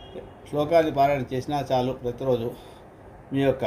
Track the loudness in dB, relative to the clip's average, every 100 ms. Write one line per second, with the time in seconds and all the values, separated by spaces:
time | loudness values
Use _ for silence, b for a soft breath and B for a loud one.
0 | -18 -16 -16 -20 -8 -2 4 4 4 4
1 | 2 2 -2 -6 -4 -4 0 0 0 -2
2 | -6 -4 0 0 0 -8 B B -20 -20
3 | -20 -20 -6 0 2 2